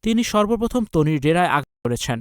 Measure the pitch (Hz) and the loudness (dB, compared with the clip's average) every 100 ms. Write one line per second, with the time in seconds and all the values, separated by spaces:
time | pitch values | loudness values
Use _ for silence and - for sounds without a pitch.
0 | 220 226 240 214 208 226 233 247 220 165 | 0 -2 0 0 0 0 0 -2 0 0
1 | 151 156 143 165 175 139 135 _ 117 117 | 2 2 2 2 2 0 -4 _ -6 -6
2 | - 117 | -4 -6